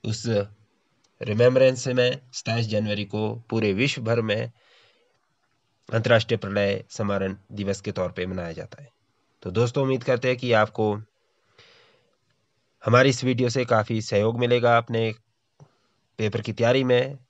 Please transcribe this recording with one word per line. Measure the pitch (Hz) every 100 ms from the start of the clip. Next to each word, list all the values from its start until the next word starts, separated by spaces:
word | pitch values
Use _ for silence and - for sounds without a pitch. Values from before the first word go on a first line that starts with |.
उस | 113 110 120 104 101 - _ _ _ _ _ _
रिमेम्बरेंस | - 107 123 127 131 127 131
में | 123 123 131 _
सत्ताईस | - - 117 110
जनवरी | 107 107 104 101
को | 107 107 113 -
पूरे | 113 107
विश्व | 98 139 143
भर | 113 117
में | 110 107 120 _ _ _ _ _ _ _ _ _ _ _ _ _ -
अंतर्राष्ट्रीय | 113 113 117 - 110
प्रलय | 98 101 101 101 -
स्मरण | - 104 98 95 95 _
दिवस | 104 98 98
के | -
तौर | 92 90
पे | 92 90
मनाया | 92 85
जाता | 82 - -
है। | 143 _ _ _ _ _
तो | 90
दोस्तों, | 95 120 131
उम्मीद | 135 131
करते | 131 123 127
हैं | 123
कि | 123
आपको | 110 107 - 107 104 110 _ _ _ _ _ - _ _ _ _ _ _ _ _ _ _ _ -
हमारी | 127 135
इस | 123
वीडियो | 127 120 123
से | 131 123
काफ़ी | 113 107 113
सहयोग | - 104 107 117
मिलेगा | 120 123 120 117
अपने | 117 117 113 113 _ _ _ _ - _ _ _ _ -
पेपर | 107 113
की | 110
तैयारी | 110 117 131
में। | 127 123 135 143